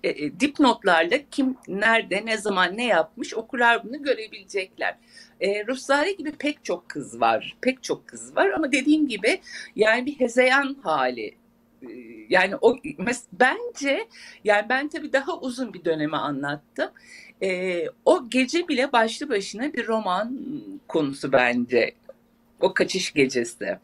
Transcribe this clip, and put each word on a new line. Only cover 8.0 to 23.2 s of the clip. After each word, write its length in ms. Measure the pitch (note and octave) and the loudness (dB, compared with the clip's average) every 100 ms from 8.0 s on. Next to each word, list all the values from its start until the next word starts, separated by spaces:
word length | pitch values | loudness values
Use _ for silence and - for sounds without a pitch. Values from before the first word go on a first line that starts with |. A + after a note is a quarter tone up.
| - | -8
kız 280 | - - - | -20 -6 0
var 140 | G4 | 2
ama 220 | F4 D4+ | 2 0
dediğim 360 | B3+ C4+ D#4 C#4+ | 0 2 2 2
gibi 340 | G#3 G#3+ F#4 - - - - | 0 0 -2 -6 -18 -12 2
yani 300 | G#3+ A#3 B3+ | 4 4 0
bir 140 | D4 | -2
hezeyan 580 | B3 B3+ B3+ C4+ C4+ C#4 | 0 4 4 4 2 -6
hali. 440 | F3+ D3+ B2+ A#2+ G#2 _ _ _ _ _ | 0 2 2 -2 -10 _ _ _ _ _
E, 60 | B2+ A#2 A2+ A2 G#2+ | -18 -18 -18 -20 0
yani 260 | F3+ F#3+ G3 | 2 2 4
o 200 | A3 B3+ | 2 2
mes-, 500 | - - F#3+ B3 - | -8 -6 -6 -6 -10
bence, 760 | - B3 F#4+ A#4+ - C#4 D4+ A4+ - - - | 2 2 2 -8 -4 -2 -2 -4 -16 -20 -6
yani 220 | G#3 G#3 G#3+ | 2 2 2
ben 180 | C4 D4 | -2 -2
tabii 260 | D#4+ D4 | -8 -2
daha 260 | C4 C4+ F4 | -2 -2 -6
uzun 340 | C4 A#3+ A#3 | -6 -6 -8
bir 120 | F3+ F3 | -4 -2
dönemi 320 | D#3 D3+ D3+ | 0 0 -2
anlattım. 760 | C3+ C#3 C#3+ D3 _ - F4+ - - - - _ | -2 -4 -4 -6 _ -6 -6 -8 -20 -20 -20 _
E, 420 | F#3+ F3+ F#3 F3 D#3 - - | -4 -2 -2 -2 -4 0 4
o 240 | E4+ A#3+ | 4 2
gece 380 | B3+ C4 E4 F4 | 0 2 0 -2
bile 240 | B3 C4+ | 0 2
başlı 380 | A#3+ A3+ - D4 | 2 2 -2 -4
başına 440 | G#3 G3 G3+ D4 | -4 -4 -6 -6
bir 140 | B3 G#3+ | -4 -2
roman 520 | A3+ G3+ F3+ A#3 C4+ - D4+ - - - | -2 0 -2 -4 -8 -10 -10 -12 -18 -4
konusu 440 | D#3+ C#3+ C#3 C#3 | -2 -2 -4 2
bence. 600 | C3 B2 A#2+ A#2+ B2 - _ - _ _ _ _ _ | 4 4 2 2 2 2 _ -20 _ _ _ _ _
O 140 | F3+ | 0
kaçış 400 | - F#3+ F#3+ - | 2 0 0 -2
gecesi 640 | D3+ | 2